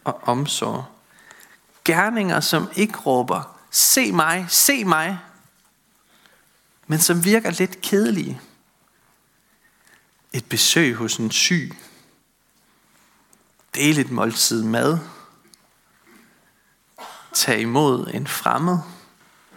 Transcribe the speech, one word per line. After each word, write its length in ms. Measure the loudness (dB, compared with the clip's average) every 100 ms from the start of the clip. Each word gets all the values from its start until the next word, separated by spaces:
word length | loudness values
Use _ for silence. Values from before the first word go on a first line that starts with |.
og 240 | -8 -6 -2
omsorg. 560 | -2 -2 -4 -4 -6 -8 -16 _ _ -20 -20 -20 -20 _ _
Gerninger, 560 | 0 2 2 0 0 0
som 300 | 0 -2 -2 -2
ikke 200 | -2 -2
råber, 640 | 0 0 2 -2 -4 -18 -6
"Se 420 | 0 2 2 2
mig, 340 | 2 0 0 0
se 360 | 2 2 2
mig!", 340 | 2 0 0 -6 -12 _ _ _ _ _ _ _ _ _ _ _ _ _ _ _ -4
men 120 | 0
som 260 | 2 2
virker 260 | 4 2 2
lidt 300 | -2 -2 -2
kedelige. 600 | -2 2 2 0 -4 -10 -14 _ _ _ _ _ _ _ _ _ _ _ _ _ _ _ _ _ _
Et 120 | -10
besøg 520 | -6 0 2 4 2 0
hos 200 | -4 -2
en 140 | -2
syg. 420 | 0 0 0 -4 -12 -20 -20 _ _ _ _ _ _ _ _ _ _ _ _ _ _ _ _ _
Dele 260 | 0 2 2
et 100 | 0
måltid 540 | -2 -2 0 0 0
mad. 340 | 0 0 2 0 -4 -18 -20 _ _ _ _ _ _ _ _ -20 _ _ _ _ _ _ _ -20 -20 -20 -8
Tag 280 | -2 0 0
imod 460 | 2 2 2 2 -2
en 120 | -6 -6
fremmed. 520 | -2 0 0 0 -2 -4 -18 -20 _ _ _ _